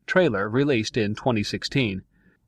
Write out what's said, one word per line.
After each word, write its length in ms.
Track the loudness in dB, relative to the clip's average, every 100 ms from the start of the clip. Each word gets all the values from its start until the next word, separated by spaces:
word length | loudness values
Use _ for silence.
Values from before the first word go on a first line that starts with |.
| -2
trailer 420 | 2 2 2 0
released 480 | 2 2 2 0 -2
in 160 | -2
twenty 300 | 0 0 0
sixteen. 580 | -2 -6 -4 -2 0 -4 -10 _ _ _